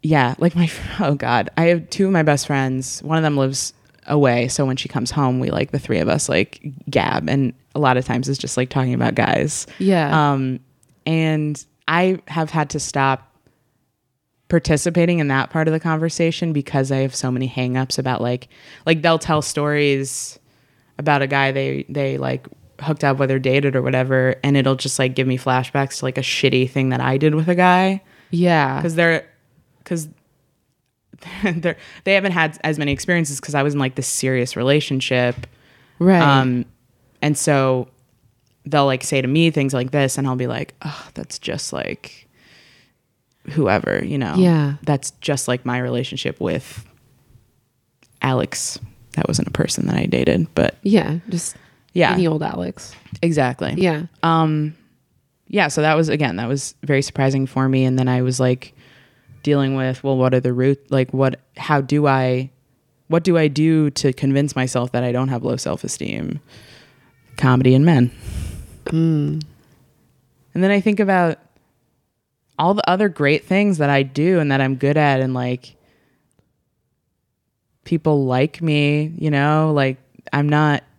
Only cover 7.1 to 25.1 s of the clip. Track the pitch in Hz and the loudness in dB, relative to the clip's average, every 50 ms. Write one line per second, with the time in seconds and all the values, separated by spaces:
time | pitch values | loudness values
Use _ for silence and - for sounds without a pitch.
7.1 | - - - 78 131 139 135 123 123 _ _ _ _ 143 151 131 127 127 127 - | -2 -2 -2 -2 0 0 0 -2 -4 _ _ _ _ 0 2 2 2 2 0 -2
8.1 | 120 123 131 135 139 135 - - - - 127 127 - 139 131 127 123 123 120 117 | -2 -2 -2 -2 -4 -4 -6 -6 -2 -4 -4 -2 -2 -2 0 0 0 0 0 0
9.1 | 113 120 117 - - - - 151 - - - - - - 190 190 190 175 156 143 | 0 0 0 2 2 0 0 -2 -4 -8 -10 -12 -8 -2 0 2 2 2 2 2
10.1 | 151 156 151 147 139 135 131 131 131 127 _ _ _ _ _ _ _ _ _ 156 | 2 2 2 2 2 0 -2 -4 -4 -6 _ _ _ _ _ _ _ _ _ -2
11.1 | 160 160 160 160 156 156 151 151 151 - - _ _ _ _ - 156 170 185 185 | 0 0 2 0 0 0 -2 -4 -4 -8 -10 _ _ _ _ -2 0 2 2 2
12.1 | 185 180 _ - 151 165 160 151 - 160 151 147 - 151 - - - 139 135 135 | 0 -2 _ -8 -4 -4 -4 -2 -2 -2 -2 -2 -4 -8 -8 -6 -4 -2 0 0
13.1 | 135 127 - _ _ _ _ _ _ _ _ _ _ _ _ _ _ _ _ _ | 0 -2 -6 _ _ _ _ _ _ _ _ _ _ _ _ _ _ _ _ _
14.1 | _ _ _ _ _ _ _ _ - 170 - - 156 147 - 175 165 175 170 175 | _ _ _ _ _ _ _ _ 0 0 2 2 0 0 0 0 0 2 2 2
15.1 | 175 170 151 143 135 135 131 - - 165 160 160 156 160 - 170 160 156 160 165 | 2 0 0 0 0 0 -2 -2 -2 -2 0 0 0 -2 -2 -2 -2 0 -2 -4
16.1 | - - 170 165 160 - 175 165 160 147 139 - - 143 135 131 139 135 135 135 | -2 0 0 0 0 -2 -4 -2 -2 -4 -4 -2 -2 -2 0 0 0 0 0 -2
17.1 | 127 - - 127 123 123 131 131 123 127 127 123 123 131 131 131 - - 135 131 | -2 -4 -4 -2 -2 -2 -4 -4 -4 -4 -4 -2 -2 -2 -2 -2 -4 -4 -2 -2
18.1 | 127 - - 120 123 123 - _ _ - - - - - _ 160 165 160 147 170 | -2 -2 -2 -2 -2 -4 -6 _ _ -20 -20 -20 -20 -10 _ 0 0 2 2 2
19.1 | 165 160 - - 160 151 143 - - 151 147 147 147 147 147 143 139 135 135 135 | 2 2 2 0 0 0 0 -2 -4 -2 -2 0 0 2 2 2 2 0 -2 -6
20.1 | - - - - - - _ _ _ _ _ _ _ _ _ _ _ - 147 156 | -8 -10 -10 -12 -14 -20 _ _ _ _ _ _ _ _ _ _ _ -6 0 2
21.1 | 147 139 139 135 139 139 139 135 135 135 135 135 135 139 135 - - 147 139 135 | 2 2 2 0 0 0 0 0 0 -2 -2 -2 -4 -6 -6 -8 -6 -4 -4 -4
22.1 | 135 135 135 131 131 131 - - - _ _ - _ - 143 147 156 143 151 143 | -4 -4 -4 -4 -4 -6 -8 -14 -20 _ _ -20 _ -10 -4 -4 -2 0 0 0
23.1 | 139 135 143 131 135 135 131 131 131 139 143 139 131 131 127 131 131 131 127 131 | 2 2 0 0 0 0 0 2 2 2 2 2 0 0 0 0 0 0 0 2
24.1 | 135 131 127 131 127 - - 139 139 139 131 135 135 131 - 135 - - 131 131 | 2 2 2 2 0 0 0 2 2 4 4 2 0 0 -2 -6 -2 -2 -2 -2